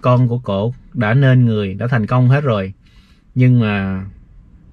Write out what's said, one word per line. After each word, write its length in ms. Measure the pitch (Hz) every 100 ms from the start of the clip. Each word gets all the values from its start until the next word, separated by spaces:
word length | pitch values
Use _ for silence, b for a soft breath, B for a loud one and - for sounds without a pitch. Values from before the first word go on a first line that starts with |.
con 280 | 127 123 123
của 100 | 120
cổ 360 | - 98 113 - -
đã 200 | - 107
nên 300 | 127 135 127
người, 300 | 120 107 101
đã 120 | 98 117
thành 200 | 123 104
công 220 | 127 127
hết 120 | 143
rồi, 320 | 147 107 95 - b b b b _
nhưng 260 | 127 127 123
mà 440 | 107 101 95 95 98 - - - - - -